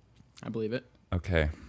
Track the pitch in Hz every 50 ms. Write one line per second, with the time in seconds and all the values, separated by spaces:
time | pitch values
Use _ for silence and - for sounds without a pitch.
0 | _ _ - - - - - - - 110 110 113 110 107 120 135 - - - _
1 | _ _ 95 87 - 92 87 82 76 73 - - -